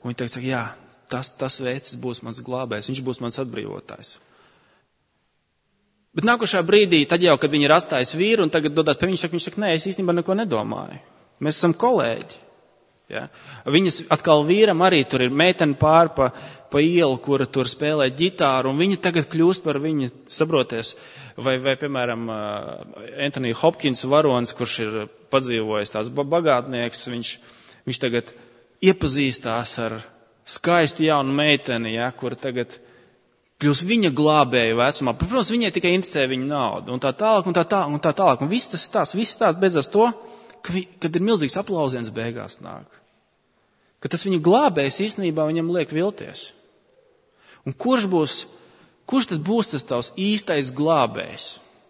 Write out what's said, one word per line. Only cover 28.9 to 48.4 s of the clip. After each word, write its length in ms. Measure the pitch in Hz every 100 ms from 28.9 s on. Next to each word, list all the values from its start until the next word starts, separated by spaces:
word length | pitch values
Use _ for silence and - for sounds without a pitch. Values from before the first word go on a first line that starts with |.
| 185 156 135 139 120 120 113 117 -
ar 160 | 113 110 - _ _ _ -
skaistu 640 | - 170 170 156 - 156
jaunu 260 | 147 135
meiteni, 640 | 139 151 143 139 120 117 113
ja, 160 | 123
kura 240 | - 123 120
tagad 400 | 135 123 120 - - - _ _ _ _ _ _
kļūs 220 | 147 139 175
viņa 240 | 233 190 131
glābēja 600 | 151 151 131 123 113 113
vecumā. 380 | 127 143 131 113
Protams, 320 | 170 254 196
viņai 240 | 233 220
tikai 220 | 175 175 185
interesē 300 | 180 156 131
viņa 160 | 131 135
nauda, 480 | 147 120 92 98
un 80 | 127
tā 80 | 135
tālāk, 400 | 127 214 214 185
un 80 | 175
tā 80 | 165
tā-, 180 | 202 151
un 80 | 147
tā 140 | 160 147
tālāk. 300 | 185 127 139
Un 80 |
viss 160 | 226 -
tas 160 | 185 -
stāsts, 320 | 220 156 185
viss 160 | 220
stāsts 260 | - 214 160
beidzās 300 | 190 165 135
to, 160 | 202 233 220 - - - -
ka 160 | - 180
vi-, 80 | 185 -
kad 160 | 170 170
ir 80 | 196
milzīgs 320 | 220 143 185
aplausiens 540 | 208 180 139 123 113
beigās 460 | 104 117 113 101 -
nāk. 240 | 90 - - _ _ _ _ _ _ _ _ _ _ _
Ka 80 | 135
tas 160 | 170
viņa 160 | 196 180
glābējs 580 | 160 214 285 160 139 135
īstenībā 400 | 208 208 185 156 156
viņam 240 | 165 165 175
liek 160 | 151
vilties. 580 | 156 190 208 - - - _ _ _ _ _ _ _ _ _ _ - -
Un 80 | 135
kurš 300 | 240 254 202
būs, 280 | 180 151 -